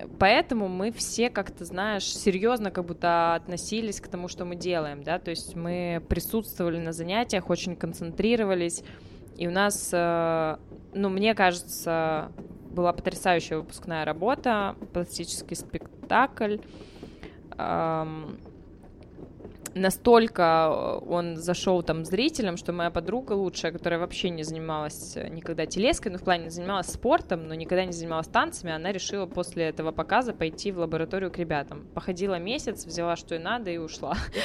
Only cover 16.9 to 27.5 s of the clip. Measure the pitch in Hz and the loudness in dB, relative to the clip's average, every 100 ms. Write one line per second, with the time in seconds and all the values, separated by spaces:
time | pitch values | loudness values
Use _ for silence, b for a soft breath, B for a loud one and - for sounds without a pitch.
16.9 | B B B B B - - 85 170 160 | B B B B B -16 -6 -2 0 0
17.9 | 160 160 156 151 - - - - - - | 0 -4 -6 -10 -14 -16 -18 -20 -20 -20
18.9 | - - - - - - - - 185 190 | -20 -20 -18 -18 -16 -16 -14 -10 0 0
19.9 | - 240 233 226 - 170 165 160 - - | 4 8 10 8 4 6 6 6 4 0
20.9 | - - 170 170 160 170 180 - 180 170 | -4 -2 -2 -2 -4 -2 0 4 2 2
21.9 | 160 165 190 285 320 208 170 - 175 170 | -2 0 2 2 2 -2 -2 -4 -2 0
22.9 | 170 170 233 262 202 185 - 165 165 170 | 0 -2 -4 0 0 0 -2 -4 -2 -2
23.9 | 170 175 - 185 170 156 160 160 156 151 | 0 -2 -2 -2 -2 -6 -6 -4 -2 -4
24.9 | - - - - 160 175 165 156 185 240 | -6 -10 -8 -8 -8 -6 -4 -2 2 2
25.9 | - 214 180 - 175 165 170 180 196 175 | 2 -2 -4 0 0 0 -6 -2 -2 -2
26.9 | - 240 339 - 170 160 | -2 2 2 2 -4 -4